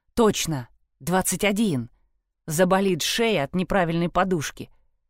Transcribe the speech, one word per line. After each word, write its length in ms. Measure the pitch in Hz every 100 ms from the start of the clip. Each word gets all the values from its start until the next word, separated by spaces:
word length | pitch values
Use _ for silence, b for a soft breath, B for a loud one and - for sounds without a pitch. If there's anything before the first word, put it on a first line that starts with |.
| _ -
точно, 540 | 214 - 160 143 120 _ _ _
двадцать 440 | 139 185 - 180
один. 460 | 202 202 220 131 117 _ _ _ _ _ -
Заболит 580 | 156 185 190 196 165
шея 400 | - - 226 180
от 120 | 139 185
неправильной 540 | 180 196 165 165 175
подушки. 600 | 175 185 175 - - - _ _ _ _